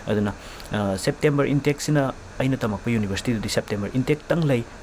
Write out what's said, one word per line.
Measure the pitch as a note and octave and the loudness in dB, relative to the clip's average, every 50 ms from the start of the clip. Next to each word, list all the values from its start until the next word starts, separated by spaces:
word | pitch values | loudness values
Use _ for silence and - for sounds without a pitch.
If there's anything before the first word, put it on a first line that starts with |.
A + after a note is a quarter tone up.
| - | -4
ꯑꯗꯨꯅ, | G#2+ G#2 G#2 G#2 G#2 F#2+ - - - - - - - | 0 0 2 2 0 -2 -6 -10 -16 -16 -14 -8 -4
ꯑ, | - G#2+ G2+ G2 F#2+ | -2 0 0 0 0
ꯁꯦꯞꯇꯦꯝꯕꯔ | F#2+ - D#3 C#3+ - - D3+ C#3+ C#3+ C#3 - | 0 0 -2 0 2 2 2 4 4 2 4
ꯏꯟꯇꯦꯛꯁꯤꯅ | C#3+ C#3+ C#3 D3 C#3+ - - - D3+ D3 C3+ B2+ - - - - - - | 2 2 2 2 0 0 0 2 2 2 2 2 -2 -6 -12 -10 -4 -2
ꯑꯩꯅ | C3 C3 C3 | 0 0 0
ꯇꯝꯃꯛꯄ | - B2+ G#2+ G2+ F#2+ - A#2+ | 0 0 -2 -2 -2 0 0
ꯌꯨꯅꯤꯚꯔꯁꯤꯇꯤꯗꯨꯗꯤ | A#2 A2 G#2 G2 G2 - - B2+ A#2+ G#2+ F#2+ G2+ | 2 2 2 0 -2 -2 0 0 0 0 0 0
ꯁꯦꯞꯇꯦꯝꯕꯔ | - - - - G#2+ G2+ G2+ F#2 - | 0 -2 -2 -2 -2 -4 -2 -2 -2
ꯏꯟꯇꯦꯛꯇꯪ | C3 B2+ D3 D3+ D3 - - D3 E3+ D#3+ | 0 2 2 0 0 0 -2 0 2 2
ꯂꯩ꯫ | C#3+ C3 A#2 A#2 - - - | 2 2 2 0 -4 -8 -8